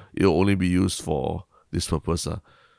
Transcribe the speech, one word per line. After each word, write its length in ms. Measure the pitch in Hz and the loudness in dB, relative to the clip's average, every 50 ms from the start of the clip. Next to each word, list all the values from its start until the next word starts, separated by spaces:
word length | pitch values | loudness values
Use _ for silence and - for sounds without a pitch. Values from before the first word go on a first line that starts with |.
| - - - | -18 -8 -2
it'll 240 | - 95 95 78 82 | 2 2 4 4 4
only 160 | 95 101 101 | 4 2 2
be 120 | 95 90 90 | 2 2 2
used 320 | 90 90 95 90 - - | 2 2 2 0 -2 -4
for 440 | - 85 78 69 65 - 82 87 - _ _ _ _ _ | -4 -4 -4 -2 -2 -4 -4 -6 -8 _ _ _ _ _
this 160 | - 85 - - | -6 -4 -4 -2
purpose 380 | 85 76 - 82 85 82 - | -4 -4 -2 -2 -4 -2 -4
lah. 140 | 80 82 - - _ - _ _ _ _ | -6 -8 -8 -10 _ -20 _ _ _ _